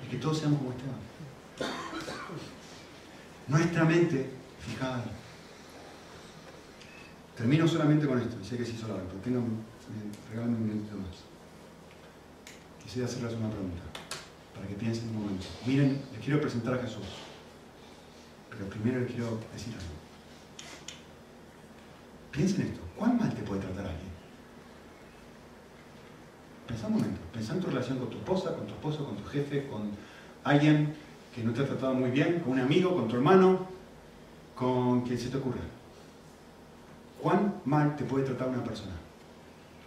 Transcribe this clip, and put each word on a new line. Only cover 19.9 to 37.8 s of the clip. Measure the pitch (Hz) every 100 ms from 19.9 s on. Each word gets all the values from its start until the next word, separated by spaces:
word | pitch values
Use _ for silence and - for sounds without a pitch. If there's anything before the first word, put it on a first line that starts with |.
| 78 - - - - - - - - - - - - - - - - - - - - - - -
Piensen | 139 185 - 107
esto, | - -
¿cuán | - 240 240
mal | -
te | -
puede | - 95
tratar | 95 95 90
alguien? | 82 92 - - - - - - - - - - - - - - - - - - - - - - - - - -
Pensá | 113 214
un |
momento, | 214 101 90 -
pensá | 117 107
en | 185
tu | 160
relación | 131 - 127
con | 113
tu | -
esposa, | - 190 -
con | - -
tu |
esposo, | - 151 147 123
con | 104
tu |
jefe, | - 143 139 143 -
con | 107 104 101 - - - -
alguien | 139 147 151 151 151 - - - -
que | 117
no | 113
te | 135
ha | 139
tratado | 127 131
muy | 127 123
bien, | 135 165 170
con | 127
un | 131
amigo, | 131 175 180
con | 175 113
tu | 123
hermano, | 151 190 185 185 - - - - - - - - -
con | - 127 127 123 123
quien | 113 120
se | 123
te | 135
ocurra. | 131 - - - - - - - - - - - - - - - - -
¿Cuán | 156 196 208 - 127
mal | 151